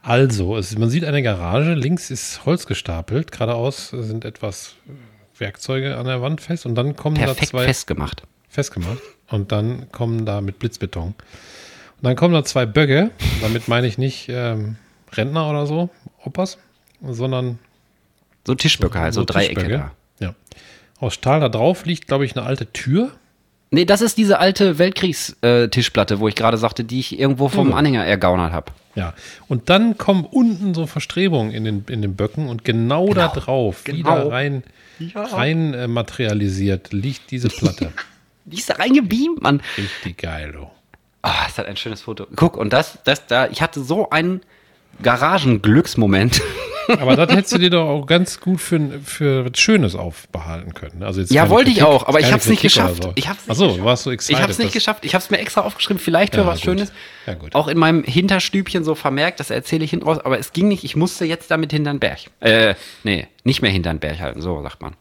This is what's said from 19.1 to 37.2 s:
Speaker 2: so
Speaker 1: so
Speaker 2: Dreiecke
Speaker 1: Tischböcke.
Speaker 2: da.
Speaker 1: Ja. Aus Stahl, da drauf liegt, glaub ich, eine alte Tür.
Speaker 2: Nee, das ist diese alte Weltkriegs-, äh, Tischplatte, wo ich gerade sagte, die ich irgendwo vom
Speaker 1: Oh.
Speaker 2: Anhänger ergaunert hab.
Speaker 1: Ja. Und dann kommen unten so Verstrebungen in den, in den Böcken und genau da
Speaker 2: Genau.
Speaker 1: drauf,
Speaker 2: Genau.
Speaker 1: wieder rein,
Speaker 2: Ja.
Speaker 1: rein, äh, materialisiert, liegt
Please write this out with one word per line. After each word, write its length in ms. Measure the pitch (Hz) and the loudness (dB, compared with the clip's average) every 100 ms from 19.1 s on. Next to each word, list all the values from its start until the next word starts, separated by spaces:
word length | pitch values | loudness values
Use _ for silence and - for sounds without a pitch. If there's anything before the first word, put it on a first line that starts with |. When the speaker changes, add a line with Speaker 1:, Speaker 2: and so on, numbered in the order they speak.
Speaker 2:
so 100 | 101 | 0
Speaker 1:
so 20 | 95 | 0
Speaker 2:
Dreiecke 280 | - 101 - | 2 0 0
Speaker 1:
Tischböcke. 360 | 87 131 71 - _ _ | -2 -2 -4 -14 _ _
Speaker 2:
da. 60 | 92 | -10
Speaker 1:
Ja. 80 | - _ - - - _ _ | -10 _ -20 -20 -20 _ _
Aus 120 | 123 | -6
Stahl, 280 | - - 156 | -2 0 2
da 100 | 135 | 2
drauf 340 | 110 135 185 | 2 2 2
liegt, 220 | 165 170 - | -4 -6 -2
glaub 160 | 135 | -2
ich, 120 | 135 127 | -2 -4
eine 100 | 113 | -6
alte 260 | 135 113 | -6 -6
Tür. 400 | - - 165 254 - _ _ _ _ _ | -8 0 0 0 -6 _ _ _ _ _
Speaker 2:
Nee, 140 | 147 | 0
das 160 | 180 202 | 4 4
ist 160 | 226 - | 2 2
diese 220 | 208 196 | 4 4
alte 400 | 185 190 196 156 | 4 4 2 4
Weltkriegs-, 580 | 180 - 185 143 - - | 2 2 -2 -2 -8 0
äh, 260 | 120 120 117 | 4 4 4
Tischplatte, 520 | 123 113 - 101 101 | 2 0 0 0 2
wo 80 | 110 | 0
ich 60 | 104 | 2
gerade 200 | 113 113 | 2 2
sagte, 280 | 113 - | 0 -2
die 160 | 113 127 | -6 -6
ich 180 | 127 - | -6 0
irgendwo 300 | 135 131 139 | 0 2 0
vom 240 | - 135 | 2 2
Speaker 1:
Oh. 20 | |
Speaker 2:
Anhänger 300 | - 147 123 87 | 4 2 2 2
ergaunert 460 | 101 92 90 85 | 2 4 2 0
hab. 200 | 85 - - _ | -4 -8 -20 _
Speaker 1:
Ja. 180 | - 87 - - - - | -8 -8 -8 -20 -20 -6
Und 200 | 123 - | -4 2
dann 280 | 190 226 214 | 4 4 2
kommen 260 | - 190 | 2 2
unten 480 | 156 - 233 185 196 | 2 2 2 2 -2
so 120 | 165 156 | -2 -4
Verstrebungen 680 | 151 - - 190 151 110 | -6 -6 0 2 2 0
in 120 | 110 | -2
den, 200 | 110 104 107 | -4 -4 -4
in 120 | 120 | -4
den 140 | 104 98 | -4 -2
Böcken 320 | 107 - 147 | -4 -4 -6
und 160 | 117 | -6
genau 480 | - 113 117 147 190 | -2 0 0 2 2
da 140 | 190 170 | 2 0
Speaker 2:
Genau. 120 | 143 | -2
Speaker 1:
drauf, 380 | 127 131 110 90 | -2 0 0 -2
Speaker 2:
Genau. 140 | - 147 | -8 -2
Speaker 1:
wieder 320 | 151 160 143 | 2 2 2
rein, 320 | 123 143 135 - _ - - | -2 -2 -4 -8 _ -20 -14
Speaker 2:
Ja. 240 | 165 208 | -12 -10
Speaker 1:
rein, 500 | 208 202 131 160 160 | -6 -2 0 2 0
äh, 140 | 123 123 | -2 -2
materialisiert, 1040 | 117 113 - 117 104 101 95 98 95 - | -2 -4 -4 -2 0 0 0 0 -2 -4
liegt 380 | 101 120 131 | -4 -4 -6